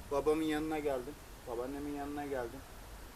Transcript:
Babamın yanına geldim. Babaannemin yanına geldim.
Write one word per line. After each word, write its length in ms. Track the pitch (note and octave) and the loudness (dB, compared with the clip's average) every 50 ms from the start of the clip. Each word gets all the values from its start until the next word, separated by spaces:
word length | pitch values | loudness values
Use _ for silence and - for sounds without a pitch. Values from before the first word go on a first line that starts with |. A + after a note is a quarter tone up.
| - - | -4 2
Babamın 320 | C#3+ C#3+ C#3 D3+ D3+ D#3+ | 2 4 6 6 6 6
yanına 360 | D#3+ D#3 D3+ D3+ D#3 D#3 D#3 D#3 | 6 4 4 2 2 2 0 2
geldim. 360 | D3 D3 C3+ B2+ A#2+ C#3+ D3+ - - - - - - B2 | 2 2 2 2 0 -4 -8 -10 -12 -14 -14 -10 -6 -4
Babaannemin 460 | A#2 A#2 B2 C3 C#3 C#3+ C#3+ D3 C#3+ | -2 -2 -2 -2 -2 -2 -2 -2 -2
yanına 320 | C#3+ C#3+ C#3+ D3 D3 C#3+ | -2 -4 -2 -2 -4 -2
geldim. 340 | C#3+ C#3 B2+ A#2+ A#2 A#2+ C3+ - - - - - - - - - - - | 0 0 0 0 -2 -4 -8 -10 -12 -12 -12 -12 -12 -12 -12 -12 -12 -14